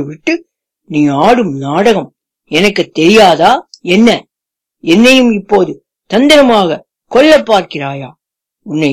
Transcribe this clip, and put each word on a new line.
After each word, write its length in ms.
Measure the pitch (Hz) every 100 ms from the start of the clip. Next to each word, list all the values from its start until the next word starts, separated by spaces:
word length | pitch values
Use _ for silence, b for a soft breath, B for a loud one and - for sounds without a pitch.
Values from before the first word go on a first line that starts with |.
விட்டு, 300 | 143 156 - 339 _ _ _ _ -
"நீ 100 | 151 147 139
ஆடும் 380 | 185 247 190 135
நாடகம் 540 | 135 151 220 190 - _ _ _ -
எனக்கு 320 | 151 202 180 165
தெரியாதா 640 | - 165 220 190 156 185 277 - _
என்ன? 260 | 175 190 233 165 - _ _ _ _ _
என்னையும் 480 | 160 185 247 262 247
இப்போது 400 | 208 - 202 170 139 _ _ -
தந்திரமாக 760 | 208 285 294 262 220 180 143 _ _ -
கொல்ல 200 | 233 302 294
பார்க்கிறாயா? 720 | 226 202 165 151 139 139 127 - _ _ _ _ -
உன்னை 260 | 151 147